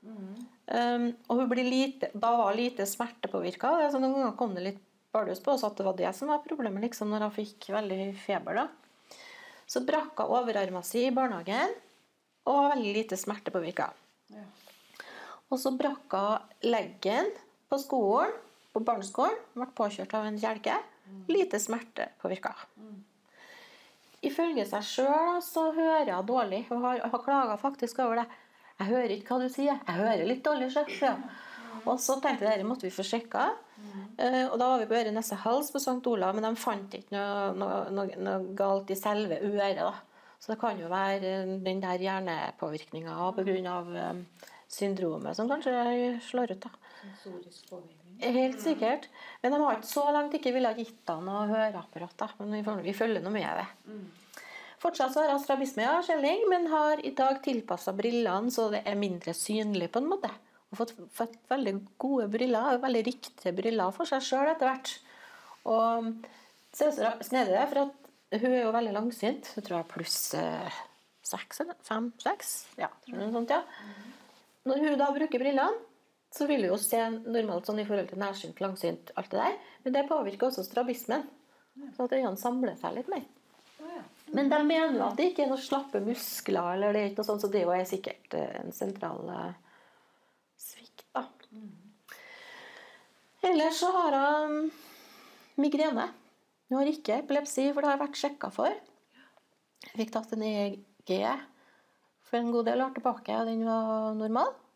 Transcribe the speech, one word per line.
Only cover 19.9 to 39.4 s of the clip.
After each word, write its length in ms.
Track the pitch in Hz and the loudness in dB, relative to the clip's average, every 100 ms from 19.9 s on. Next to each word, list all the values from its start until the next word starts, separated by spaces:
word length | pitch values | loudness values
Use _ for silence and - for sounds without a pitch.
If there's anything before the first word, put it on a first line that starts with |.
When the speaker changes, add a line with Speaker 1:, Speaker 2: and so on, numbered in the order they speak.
| 208 - | -2 -4
Speaker 2:
av 120 | 220 214 | -4 -2
en 140 | 208 | -2
kjelke, 400 | 220 220 - 403 - - | -2 -2 -2 -2 -4 -18
Speaker 1:
Mm. 240 | - 196 190 | -20 -18 0
Speaker 2:
lite 320 | 349 370 208 | 2 4 0
smertepåvirket. 960 | - 226 - - - _ - 185 - - - - | -2 -4 -6 -6 -6 _ -4 -4 -4 -8 -16 -20
Speaker 1:
Mm. 240 | 220 208 202 _ _ - - - - - - _ _ - | -18 -18 -20 _ _ -20 -20 -20 -20 -20 -20 _ _ -8
Speaker 2:
Ifølge 400 | - 285 339 294 202 | -6 0 0 0 -2
seg 180 | 202 | -2
selv, 260 | 208 - 262 | -4 0 4
da, 280 | 302 330 349 | 6 4 2
så 240 | 349 330 320 | 0 0 2
hører 340 | 320 320 320 240 | 4 4 6 4
jeg 180 | 180 196 | 0 0
dårlig, 340 | 254 214 190 233 | 2 2 -2 -2
og 80 | 240 | -2
har, 200 | 247 247 - | 0 0 0
har 120 | 226 233 | -2 2
klaget 340 | 277 254 208 | 4 4 2
faktisk 400 | 277 277 240 - | -2 -2 -4 0
over 220 | 254 226 | 2 2
det. 60 | 233 - - _ - - | -2 -8 -20 _ -20 -6
«Jeg 80 | 196 | 0
hører 240 | 247 254 | 2 2
ikke 220 | 202 - 254 | -2 0 0
hva 40 | |
du 80 | 254 | 0
sier, 240 | 254 277 277 | 2 2 2
jeg 220 | - 170 | 0 0
hører 260 | 214 214 175 | 2 4 2
litt 180 | 254 | 2
dårlig, 260 | 302 294 254 | 2 2 2
sjef», 160 | 262 294 | 0 0
sier 200 | - 269 | 2 2
jeg. 80 | - | 2
Speaker 1:
Mm. 600 | - - - - - - - | -6 -14 -16 -16 -14 -8 -2
Speaker 2:
Og 80 | 254 | 0
så 160 | - 269 | 2 2
tenkte 240 | 285 240 202 | 2 2 2
jeg, 60 | 214 | 2
«Dette 120 | 196 | 0
måtte 180 | 254 185 | -2 -4
vi 60 | 185 | -4
få 80 | |
sjekka.» 460 | 190 233 233 202 294 453 - - | -2 -2 -2 0 0 0 -8 -20
Speaker 1:
Mm. 220 | 208 196 196 233 | -14 -12 -12 -2
Speaker 2:
Eh, 280 | 247 254 262 | 0 2 2
og 100 | 233 | 2
da 80 | 247 | 4
var 100 | 254 | 4
vi 80 | 214 | 4
på 80 | 226 | 2
øre, 160 | 220 | 2
nese, 240 | 214 220 196 | 0 -2 -2
hals 360 | 214 254 294 | 2 2 2
på 80 | 277 | -2
Sankt 240 | 269 254 247 | 0 0 2
Olav, 300 | 226 185 202 | 2 2 2
men 80 | 220 | 0
de 60 | 226 | 0
fant 400 | - 202 196 196 | -2 -2 -4 -12
ikke 160 | 202 | -6
noe, 380 | 202 202 202 196 185 | -4 -2 0 0 0
noe, 240 | 196 190 - | 0 0 -2
noe, 240 | 196 196 - | -2 -2 -2
noe 300 | 190 190 190 196 | -2 -2 -2 0
galt 380 | 196 196 196 | 2 2 0
i 20 | 196 | -2
selve 460 | 214 208 208 156 | 0 0 0 0